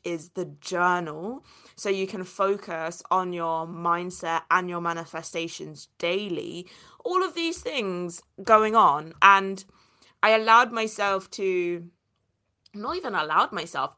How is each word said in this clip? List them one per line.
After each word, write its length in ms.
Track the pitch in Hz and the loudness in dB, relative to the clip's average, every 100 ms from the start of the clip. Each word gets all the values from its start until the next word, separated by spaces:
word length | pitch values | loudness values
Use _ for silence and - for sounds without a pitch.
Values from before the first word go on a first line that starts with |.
is 260 | 175 170 151 | -8 -8 -8
the 160 | - 160 143 | -8 -10 -10
journal. 840 | - 180 180 180 165 156 190 269 - - - - | -6 0 2 2 -2 -8 -10 -10 -16 -20 -20 -6
So 140 | 202 | -2
you 160 | 196 190 | -2 -2
can 160 | 196 | -6
focus 800 | 185 - 196 202 202 165 160 175 - | -6 0 0 0 -4 -8 -6 -6 -2
on 220 | 185 185 | 0 0
your 360 | 175 165 160 165 | -4 -2 -2 -4
mindset 720 | 170 170 170 180 180 165 165 - | -4 0 0 -2 -4 -2 -2 0
and 180 | 175 180 | 0 0
your 120 | 175 | -4
manifestations 1080 | 170 165 160 160 - 170 170 - 156 147 - - | -4 -4 -8 -10 -6 -6 -6 -8 -12 -14 -18 -6
daily. 720 | 170 185 208 160 - 170 180 - - - | -2 -2 -2 -6 -6 -10 -14 -20 -20 -10
All 200 | - 359 | 0 0
of 120 | 359 339 | 0 -2
these 260 | 330 349 | -2 -2
things 600 | - 285 196 175 175 - - - | -4 -4 -4 -4 -6 -8 -10 -6
going 320 | 202 214 214 220 | 4 6 6 6
on. 380 | 180 147 160 - | 4 4 -4 6
And 420 | 196 196 190 196 - _ _ _ _ _ | 8 8 4 -6 -12 _ _ _ _ _
I 100 | 214 | 4
allowed 400 | 220 220 226 240 | 4 8 6 6
myself 580 | 226 220 - 202 196 190 | 0 -4 -2 0 -2 -4
to, 560 | - 190 180 175 175 170 _ _ _ _ _ _ _ _ | -4 -2 0 -2 -4 -10 _ _ _ _ _ _ _ _
not 220 | 208 233 359 | -10 -6 -6
even 200 | 302 185 | -4 -4
allowed 360 | 156 165 254 | 0 2 2
myself, 440 | 190 165 143 139 | -2 -6 -6 -4